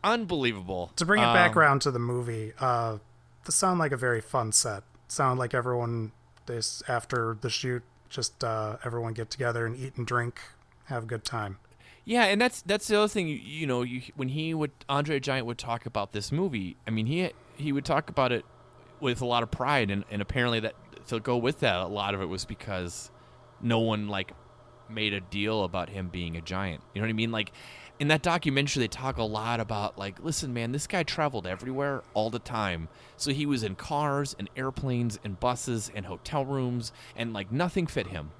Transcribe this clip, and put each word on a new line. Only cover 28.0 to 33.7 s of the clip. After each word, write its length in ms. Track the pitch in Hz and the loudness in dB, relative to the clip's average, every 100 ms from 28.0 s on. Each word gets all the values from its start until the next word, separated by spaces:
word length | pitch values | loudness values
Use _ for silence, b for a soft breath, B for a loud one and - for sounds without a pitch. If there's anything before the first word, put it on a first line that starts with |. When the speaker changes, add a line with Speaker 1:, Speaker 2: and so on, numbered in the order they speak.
| 147 | 2
Speaker 1:
that 140 | 156 | 4
documentary, 580 | 175 170 156 135 143 139 | 4 2 2 2 2 0
they 80 | 113 | 0
talk 280 | - 131 120 | -2 -4 -2
a 60 | |
lot 380 | 110 107 110 117 | -2 -2 0 -2
about, 360 | 107 107 104 - | 0 -2 -4 -4
like, 220 | 98 92 | -8 -6
listen, 300 | 156 151 139 | -4 -4 -2
man, 200 | 120 117 | -2 -2
this 140 | 139 - | -4 -2
guy 180 | 190 | -2
traveled 420 | 160 - 151 123 90 | -2 0 0 0 -4
everywhere 560 | 95 123 131 143 135 - | -6 -4 -2 0 -2 -2
all 160 | 104 110 | 0 0
the 100 | 113 | -2
time. 500 | - 113 101 85 82 B B B | -4 -2 0 -2 -6 B B B
So 140 | - | -2
he 140 | 139 147 | 0 0
was 160 | 135 | 0
in 140 | 107 | 0